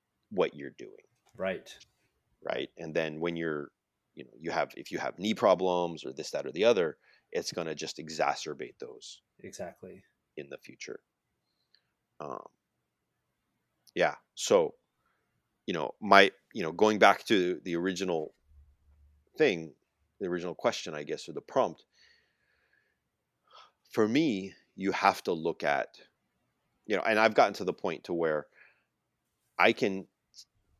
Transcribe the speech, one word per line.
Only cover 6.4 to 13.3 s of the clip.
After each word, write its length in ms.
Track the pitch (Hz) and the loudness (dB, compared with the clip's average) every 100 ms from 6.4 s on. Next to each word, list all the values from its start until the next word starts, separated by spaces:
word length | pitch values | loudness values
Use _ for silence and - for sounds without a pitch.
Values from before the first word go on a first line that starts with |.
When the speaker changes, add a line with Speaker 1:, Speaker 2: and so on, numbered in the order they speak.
| 71 | -6
Speaker 1:
or 60 | |
the 140 | 82 113 | 0 2
other, 320 | 104 82 - _ _ _ | 4 0 -4 _ _ _
it's 200 | 90 - | -8 -6
gonna 240 | 90 80 78 | -6 -6 -8
just 220 | 80 - | -10 -12
exacerbate 800 | 80 78 73 71 78 71 60 - | -8 -2 -2 -2 -6 -10 -12 -14
those 420 | 62 58 - - _ _ | -18 -16 -20 -20 _ _
Speaker 2:
Exactly. 640 | 98 92 87 - 92 92 _ _ _ - | -18 -14 -14 -16 -20 -20 _ _ _ -16
Speaker 1:
in 120 | 71 | -14
the 80 | 69 | -16
future. 420 | - - - - _ _ _ _ _ _ _ _ _ _ _ - | -18 -18 -14 -16 _ _ _ _ _ _ _ _ _ _ _ -16
Um, 260 | 76 52 50 _ _ _ _ _ _ _ _ | -12 -12 -14 _ _ _ _ _ _ _ _